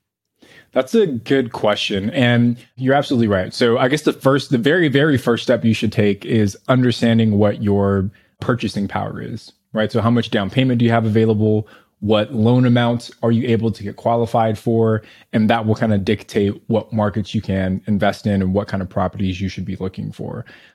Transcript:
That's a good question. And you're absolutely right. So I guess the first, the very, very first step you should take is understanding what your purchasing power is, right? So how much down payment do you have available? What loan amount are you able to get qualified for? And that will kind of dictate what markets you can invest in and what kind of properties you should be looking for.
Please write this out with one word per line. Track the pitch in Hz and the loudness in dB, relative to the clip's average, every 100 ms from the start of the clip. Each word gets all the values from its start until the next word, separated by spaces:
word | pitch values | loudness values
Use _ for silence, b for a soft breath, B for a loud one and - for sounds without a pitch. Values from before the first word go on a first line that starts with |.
| _ _ _ _ b b b | _ _ _ _ b b b
That's | 127 131 | -4 0
a | 226 196 | 2 2
good | 123 - 139 120 | -2 0 0 0
question. | - 107 101 - 101 101 | -2 -2 0 -2 -4 -4
And | - 120 120 120 120 B - | 0 2 4 2 0 B -6
you're | 131 | 0
absolutely | 131 - 131 113 | 2 2 0 2
right. | 98 92 | 2 -2
So | - 123 120 | 0 2 2
I | 131 | 2
guess | 147 | 0
the | - | -2
first, | - 135 139 - | 0 2 0 0
the | 127 | 0
very, | 131 180 160 | 2 2 2
very | 131 156 135 | 2 2 2
first | - 113 | 0 -2
step | - 120 117 | 0 0 2
you | |
should | 110 110 | 0 -2
take | 110 104 98 - | 0 0 0 -2
is | 117 104 - - | 0 0 -2 -2
understanding | 127 123 113 117 113 113 104 | 2 2 2 2 2 2 2
what | 104 104 | 2 0
your | 104 101 98 98 95 b b b | -2 0 2 0 -2 b b b
purchasing | - 120 110 - 101 | -4 -2 -4 -6 -6
power | - 104 - | -6 -8 -10
is, | - 110 - _ _ | -12 -12 -16 _ _
right? | 110 107 | -4 -2
So | 120 | 0
how | 110 | 2
much | 120 113 | 0 0
down | 110 98 | -2 -2
payment | 127 131 120 | 0 0 2
do | 117 | 2
you | |
have | 117 113 | 2 2
available? | 107 113 107 107 107 101 b b b | 2 2 2 2 0 -2 b b b
What | 104 107 107 | 0 0 0
loan | 131 110 123 127 | 0 2 4 4
amount | 120 120 120 - - | 2 2 -2 -6 -4
are | 117 | 0
you | 117 123 | 0 2
able | 113 113 | 0 0
to | 104 | -4
get | 101 - | -8 -6
qualified | 117 117 117 120 113 107 | -2 0 0 0 0 -2
for? | - 113 113 110 - B B | -2 2 2 0 -4 B B
And | 117 107 | 0 2
that | 117 107 | 2 0
will | 107 | 0
kind | 117 | 2
of | 101 95 | 0 0
dictate | 104 - 113 101 107 - | -4 -2 -2 0 -2 -2
what | 113 - | -4 -2
markets | 107 104 101 98 | -2 -2 -2 -4
you | 113 | -6
can | - 95 95 95 - | -4 -2 -2 -4 -2
invest | 101 104 98 110 | 0 0 -2 -2
in | 98 | 0
and | 92 | 0
what | 95 101 | -2 -2
kind | 98 | -6
of | 90 | -6
properties | - - - 95 92 | -4 -4 -4 -6 -4
you | 95 | -6
should | - 92 | -8 -10
be | 92 | -8
looking | 95 - 104 | -8 -8 -12
for. | - - - - B B | -10 -12 -12 -14 B B